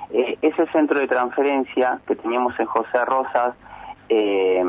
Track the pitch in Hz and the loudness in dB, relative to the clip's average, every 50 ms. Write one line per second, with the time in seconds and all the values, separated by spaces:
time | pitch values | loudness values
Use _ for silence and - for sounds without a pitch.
0 | - - - 120 127 - - - - 156 - - 165 - - 160 151 143 151 143 | -10 -2 -2 -2 0 -2 -2 0 0 0 2 0 0 0 2 2 2 2 2 0
1 | 135 123 131 127 123 120 - - 139 143 143 135 127 - - 131 127 127 127 - | 0 0 0 0 0 0 0 0 0 2 2 0 -2 -2 0 0 0 0 0 -2
2 | - - 131 - - 110 117 123 127 123 123 - 113 110 - 117 110 - - 123 | -4 -4 -4 -4 -2 -2 -2 0 -2 -2 -2 -4 -4 -2 -2 -2 -2 0 0 0
3 | 120 120 131 131 131 - - 127 123 123 123 - - - - - - - - - | 0 0 0 -2 0 0 0 0 0 0 -2 -6 -14 -20 -20 -18 -18 -18 -20 -16
4 | - - 113 110 107 101 98 95 92 92 92 90 90 | -4 0 2 2 2 2 2 2 2 2 2 2 2